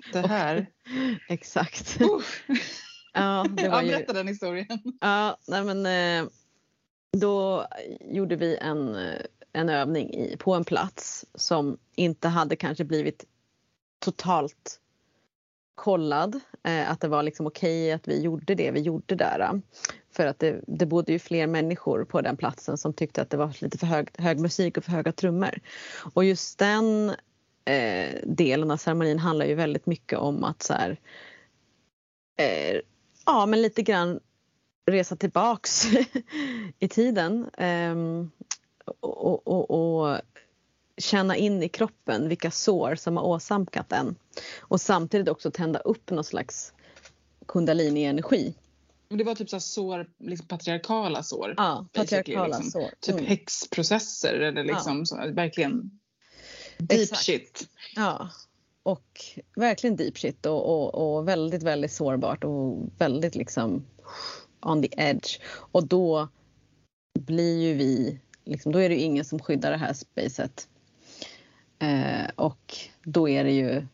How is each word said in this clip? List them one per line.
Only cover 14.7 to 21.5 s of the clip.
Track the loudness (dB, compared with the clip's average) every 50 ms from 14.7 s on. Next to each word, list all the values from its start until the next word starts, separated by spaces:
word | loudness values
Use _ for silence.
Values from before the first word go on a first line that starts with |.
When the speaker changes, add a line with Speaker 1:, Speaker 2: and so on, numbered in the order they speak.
| -18 -18 _ _ _ _ _ _ _ _ _ _ _ _ _ _ _ _ _ _ _
Speaker 2:
kollad, | -4 0 2 2 4 2 2 2 2 0 0 -2 -6 -10 -14 -16 -6 -4
eh, | -2 0 0 0 0
att | -2 -2
det | 0 0
var | 2 2 2
liksom | 0 -2 -4 -4 -6
okej | -4 -2 0 0 2 2 2 0
att | 0 0 -2 -2
vi | -2 0
gjorde | 0 0 -2 -2 0 0 0
det | 2 2 0
vi | 0 0
gjorde | 0 0 -2 -2 -2 -2 0
där, | 2 2 2 2 2
eh, | 0 0 0 -2 -4 _ -8 -8 -8 -8 -8 -12 -20 _
för | -2 0 0
att | 0 2 2
det, | 2 2 2 0 -4 -6
det | -2 0 2
bodde | 4 4 4 4 4
ju | 2 0
fler | 0 0 0 2 2
människor | 2